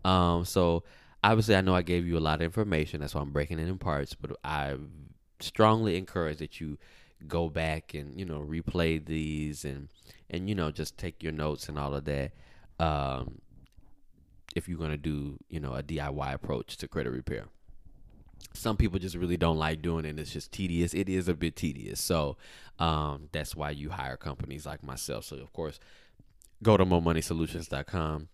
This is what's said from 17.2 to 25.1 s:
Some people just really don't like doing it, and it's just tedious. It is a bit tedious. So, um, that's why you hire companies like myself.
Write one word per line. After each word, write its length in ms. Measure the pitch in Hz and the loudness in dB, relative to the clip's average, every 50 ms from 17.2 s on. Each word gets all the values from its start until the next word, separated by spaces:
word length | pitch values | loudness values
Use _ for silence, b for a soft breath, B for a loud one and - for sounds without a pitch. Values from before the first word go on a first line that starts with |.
| 64 - - 55 50 - - - - - - - - - - - - - - - - - - - - - - | -4 -6 -6 -6 -8 -14 -20 -20 -20 -18 -18 -18 -18 -18 -20 -20 -20 -20 -20 -20 -20 -20 -20 -20 -18 -16 -14
Some 240 | - - 117 110 | -4 -2 0 4
people 200 | 101 113 101 85 | 4 4 4 2
just 180 | 95 87 95 85 | 0 -4 -4 -2
really 220 | 87 90 87 87 | -2 0 0 2
don't 200 | 82 85 82 82 | 4 4 4 4
like 240 | 80 78 78 80 78 | 4 2 0 0 0
doing 240 | 76 87 82 80 78 | 0 0 0 0 -2
it, 40 | 78 | -4
and 100 | 76 78 | -6 -8
it's 120 | 76 - | -8 -8
just 200 | - 76 - - | -8 -10 -10 -8
tedious. 420 | - - 95 90 85 85 87 87 - | -6 -4 -2 0 2 2 2 2 2
It 160 | 90 98 95 | 0 0 2
is 180 | 92 92 87 | 0 0 2
a 60 | 90 85 | 0 0
bit 200 | 73 85 82 - | 2 0 -2 -2
tedious. 440 | - - 76 65 64 52 50 - - | -2 -4 -4 -4 -4 -10 -8 -6 -6
So, 380 | - - 90 80 76 71 - B B B B B B B B - | -2 0 2 2 2 0 -4 B B B B B B B B 0
um, 500 | 85 82 80 76 76 73 73 71 76 73 | 0 2 2 2 0 -2 -4 -6 -10 -8
that's 240 | - 76 76 - - | -6 -6 -6 -6 -6
why 160 | 78 76 73 | -6 -4 -4
you 180 | 76 71 73 76 | -4 -6 -8 -8
hire 280 | - - 67 67 62 | -6 -6 -6 -8 -8
companies 480 | - - 71 71 69 - 65 69 73 73 | -8 -8 -8 -6 -6 -8 -8 -8 -10 -10
like 180 | 73 73 69 - | -10 -10 -10 -10
myself. 420 | 67 65 65 - - | -10 -10 -8 -6 -6